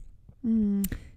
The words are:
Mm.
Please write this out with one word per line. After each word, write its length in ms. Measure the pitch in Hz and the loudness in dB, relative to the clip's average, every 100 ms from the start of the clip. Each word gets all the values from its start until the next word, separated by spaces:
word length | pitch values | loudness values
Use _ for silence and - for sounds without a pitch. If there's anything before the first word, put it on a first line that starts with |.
| - - - - | -18 -18 -20 -6
Mm. 380 | 233 226 208 202 196 - - | 0 4 4 2 0 -4 -10